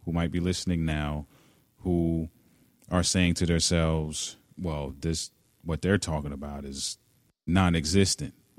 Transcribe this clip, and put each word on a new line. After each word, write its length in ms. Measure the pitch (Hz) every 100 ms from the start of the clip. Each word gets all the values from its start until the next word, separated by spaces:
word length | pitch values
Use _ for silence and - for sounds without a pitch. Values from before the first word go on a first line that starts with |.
| -
who 80 |
might 180 | 85 85
be 80 | 87
listening 460 | 87 90 - 85 80
now 400 | 76 73 76 73 _ _ _ _ _
who 500 | 92 87 82 82 80 - _ _ _ _ -
are 140 | 90
saying 300 | 85 92 87 85
to 100 | 85
themselves, 920 | 85 - 87 80 80 78 76 - - _ -
"Well, 380 | 90 76 69 67
this, 320 | 82 80 - _ _ _
what 180 | 82 78
they're 160 | 92 98
talking 340 | - 78 71
about 320 | 69 71 71 69
is 320 | 67 - - _ _ _ _ -
non-existent 840 | 87 92 85 76 95 95 - - - _